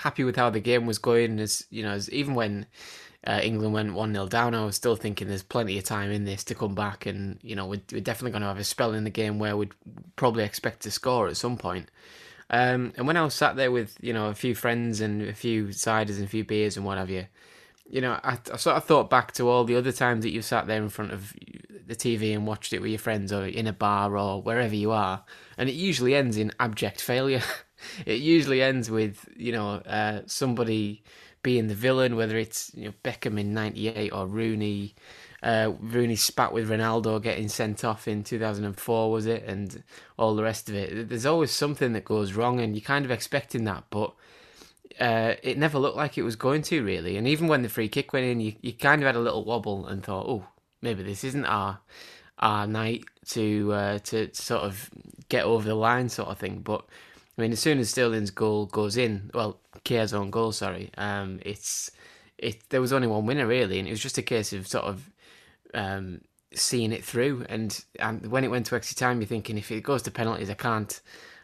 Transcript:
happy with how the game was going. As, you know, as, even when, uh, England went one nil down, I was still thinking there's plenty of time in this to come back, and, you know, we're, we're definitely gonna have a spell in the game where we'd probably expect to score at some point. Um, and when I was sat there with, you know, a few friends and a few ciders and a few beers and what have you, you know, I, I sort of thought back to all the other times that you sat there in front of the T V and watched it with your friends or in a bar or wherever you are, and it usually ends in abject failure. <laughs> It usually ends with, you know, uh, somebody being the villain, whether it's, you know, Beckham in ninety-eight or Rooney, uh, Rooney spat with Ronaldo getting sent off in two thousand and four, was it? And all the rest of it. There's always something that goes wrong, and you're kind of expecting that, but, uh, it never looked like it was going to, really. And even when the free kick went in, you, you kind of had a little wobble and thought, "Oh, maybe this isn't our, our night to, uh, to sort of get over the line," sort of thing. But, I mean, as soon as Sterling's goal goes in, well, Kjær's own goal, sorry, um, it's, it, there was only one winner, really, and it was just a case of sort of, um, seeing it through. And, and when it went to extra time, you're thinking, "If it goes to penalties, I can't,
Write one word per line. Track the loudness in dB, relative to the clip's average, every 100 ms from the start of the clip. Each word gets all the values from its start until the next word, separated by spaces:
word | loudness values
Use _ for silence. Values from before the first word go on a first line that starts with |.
happy | -4 0 0
with | 4
how | 2
the | 2
game | 4 4 4
was | 0
going. | 4 4 4 2
As, | -2 -2 -6
you | -6
know, | -4
as, | -4 -4
even | -2 0 0
when, | 0 -2 -6 -14 -18 -18 -20 -10 -2
uh, | 0
England | 2 2 2
went | 0 0
one | -2 -2
nil | -2 0
down, | 2 2 2
I |
was | 0 0
still | 2 2
thinking | 0 -4 -4
there's | -6
plenty | -4 -2 0 -2
of |
time | -2 -2 -2
in | -2
this | -2 -4 -6
to | -4
come | -2 -2
back, | -4 -4 -6
and, | -6 -6 -8
you | -8 -6
know, | -4
we're, | -6 -6
we're | -6
definitely | -4 -4 -4
gonna | -4 -2
have | -2
a |
spell | -4 0 0
in | 0
the | -2
game | -2 -2 0
where | 0 0
we'd | -2 -6 -20 -20 -18 0
probably | 2 2
expect | 0 -2 -4 -6
to | -6
score | -4 0 2 2
at | 0
some | -4 -4
point. | -4 -6 -8 _ -20 -20 -20 -20 -2
Um, | 2 4 2 -2 -2
and | 0
when | 2
I |
was | 2
sat | 2 2 4
there | 2
with, | 2 -2 -6
you | -4
know, | -2 -2
a |
few | 0 -2 0
friends | 0 0 0 0
and | -2 -2
a | -4
few | -4 0 0 0
ciders | -2 0 2 0 -2
and |
a | -4
few | -4 -2
beers | 0 0 0
and | -2
what | -2
have | -4
you, | -4 -8 _ -20 -20 -20 _ -8
you | -2
know, | -2 0
I, | -2 -4 -6
I | -2
sort | 2 2
of | 6
thought | 6 8
back | 4 4
to | 2 4
all | 6 6
the | 4
other | 2
times | 2 2 2
that | 0
you | -2
sat | 0 0 2
there | 0
in | -2
front | -4 -6
of | -6 -10 -14 -18 -18 -18 -18 -12
the | -4
T | 0 2
V | 2
and | 0 0
watched | -4 -4
it | -2
with | -2
your | -2
friends | 0 0 0
or | -2 -2
in | -2 -2
a |
bar | 0 2 4 4 2
or | 0 0
wherever | 0 0 2 2
you | 2
are, | 2 2 -2 -8 -20 -14 -4
and | -2
it |
usually | 0 0 2 4 4
ends | 4 2
in | 0 0
abject | -2 0 -2 -2
failure. | 0 2 2 0 -2
<laughs> | -6 -12 _ -16 -10 -4
It | 0
usually | 6 6 6 4
ends | 4 2 0
with, | 0 0 -2 -14 -8
you | -4
know, | -2 -2
uh, | -4 -4 -2 0 -2 -6
somebody | -2 0 2 2 2 0 -6 -14 -20 -20 _
being | 2 2 2
the | 2
villain, | 2 4 4 2
whether | 0 0
it's, | -2 -6 -10
you | -10 -12
know, | -8
Beckham | -8 -4 -2 -2
in | 0
ninety-eight | 0 -2 -2 -4 -2 -4
or | -4 -4
Rooney, | -2 0 0 0 -2 -6 -10 -20 -20 -20 -6
uh, | 0 2 2 -2
Rooney | -2 2 2 2
spat | 2 2 2
with | 2 0
Ronaldo | 2 2 2 2 0
getting | 0 -2 -2
sent | -2 -2 -2 -2
off | -2 -2
in | -4
two | -2 -2
thousand | -2 -2 -4
and | -4
four, | 0 2 4
was | 2 2
it? | -2 -2
And | -6 -6 -8 -18 -20 -16 0
all | 2 4
the |
rest | 0 -2 -4
of | -4
it. | -4 -6 -6
There's | -2 2
always | 4 4
something | 2 0 2 0
that | 0
goes | 0 0 0
wrong, | 2 2 2
and | 0 -2
you're |
kind | 0 0 2
of |
expecting | -2 -2 -4 -2 -2 -2
that, | -4 -4
but, | -2 -2 -4 -20 -20 -20 -20 -20 _ -14 0
uh, | 2 4 2 0
it | -2 0
never | 2 2
looked | 2 0
like | -2 -2
it |
was | -2 0
going | 2 2
to, | 2 0
really. | 0 -2 -2 0
And | 2
even | 2 4
when | 4
the | 2
free | -2 -2
kick | -2 0
went | 0 2
in, | 0
you, | -2 -4
you | -8
kind | 0 4 6
of | 4
had | 2
a |
little | 2 0 0
wobble | -2 -2 -4 -4
and | -8
thought, | -4 -4 -2
"Oh, | -4 -6 _ _ _
maybe | -6 -4
this | -6 -6
isn't | -4 -2 0
our, | 0 0 -4 -12 -20 -20 -20 -20 0
our | 2 2 0
night | -2 -2 -4 -8 -16 -8
to, | -2 0 2 2
uh, | 0 0 -2
to | -2 -2 -4
sort | -6 -4 -2
of | -2 -6 -12 -16 -20 -18 -2
get | 0 4
over | 2 2
the | 2
line," | 4 4 2
sort | -2 -6
of | -6
thing. | -6 -6
But, | -4 -4 -6 -20 -20 -20 _ -2
I |
mean, | -2
as | 2
soon | 2 4
as | 2
Sterling's | 2 2 2 -2
goal | 0 2 2 0
goes | 0 0 2
in, | 0 0 -4
well, | -2 -2 -4 _ -12 -2
Kjær's | 0 2
own | 0 -2
goal, | 0 0
sorry, | 0 -4 -4 -8 -6
um, | -4 -4 -4 -6 -8
it's, | -8 -6 -6 -6 -12 -20 -20 -20 -8
it, | -6 -6 -2
there | 0
was | 2
only | 2 2
one | 2 2
winner, | 2 2
really, | 2 2 0
and | -2
it |
was | -4
just | -4 -4
a |
case | 0 -2 -2
of | -4 -4
sort | -2 -2
of, | -6 -10 _ -20 -20 -20 _ -10 -6
um, | -4 -4 -6 -10 -16 _ _ -2
seeing | 0 2 0
it | -2 -2
through. | 0 0 0 -4
And, | -6 -4 -6 -12 -6
and | -4 -4 -2
when | 0
it | 2
went | 0 0
to | -2
extra | -4 -2
time, | 0 0
you're | 0
thinking, | -4 -4 -6
"If | -6
it | -6
goes | 0 -2
to | -2
penalties, | -2 -2 -2 -4
I | -4
can't, | 0 0 -2 -8 -14 -20 -20 -20